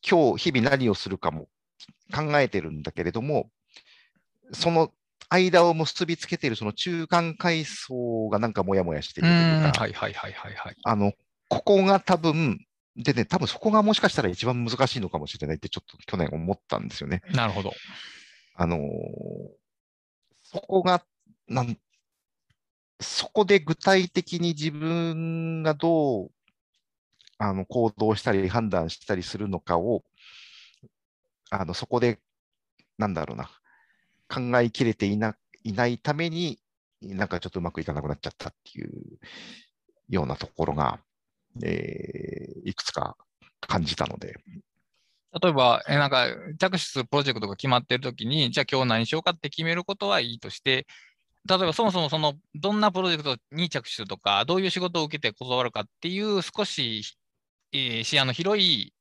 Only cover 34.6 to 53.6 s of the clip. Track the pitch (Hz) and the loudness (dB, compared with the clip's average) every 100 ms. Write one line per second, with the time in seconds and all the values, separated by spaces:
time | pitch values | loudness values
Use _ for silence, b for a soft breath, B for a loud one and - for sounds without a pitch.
34.6 | 120 - 120 107 101 104 110 - _ _ | 2 2 0 2 0 0 -2 -4 _ _
35.6 | 113 101 120 120 - 147 170 160 175 123 | -8 0 0 0 -4 -2 -2 -4 -6 -6
36.6 | _ _ _ _ 98 95 101 87 92 95 | _ _ _ _ -12 -6 -4 -4 -6 -6
37.6 | 85 82 80 76 73 71 - - - - | -6 -6 -6 -6 -6 -8 -10 -12 -14 -14
38.6 | - - - - - - B B B B | -20 -14 -14 -14 -18 -20 B B B B
39.6 | B _ _ _ _ 95 69 67 - - | B _ _ _ _ -2 -2 -4 -10 -4
40.6 | 80 71 69 - _ _ _ _ _ - | -2 0 0 -2 _ _ _ _ _ -8
41.6 | 50 50 50 - - - - - - - | -4 -4 -4 -10 -12 -10 -10 -12 -12 -12
42.6 | - - - - - - _ _ _ _ | -10 -8 -6 -6 -6 -8 _ _ _ _
43.6 | - - 76 82 - - - - - - | -4 -2 -2 -2 -4 -4 -12 -16 -18 -20
44.6 | _ _ _ _ _ _ _ - 180 143 | _ _ _ _ _ _ _ 0 2 6
45.6 | 127 120 - 143 139 135 123 - - 156 | 6 6 4 2 4 4 2 -2 -10 -2
46.6 | 190 185 - 139 123 143 139 117 104 98 | 0 0 -4 -4 0 0 2 -2 -4 -4
47.6 | 135 123 - 123 135 120 113 151 131 - | 2 2 2 -2 -2 -6 -4 0 0 0
48.6 | 131 135 127 113 113 156 170 170 151 - | 0 0 2 2 2 0 -2 -4 -8 -6
49.6 | 165 170 175 202 202 196 120 113 101 - | -4 -4 -4 -6 0 0 -2 -8 -12 -6
50.6 | - 131 131 B B B _ _ - 190 | 0 0 -2 B B B _ _ -2 2
51.6 | 185 156 226 180 156 156 156 143 _ 151 | 2 2 2 2 -2 0 -2 -2 _ -6
52.6 | 180 208 214 185 185 160 147 123 _ 147 | -2 2 2 2 0 0 -2 -6 _ -4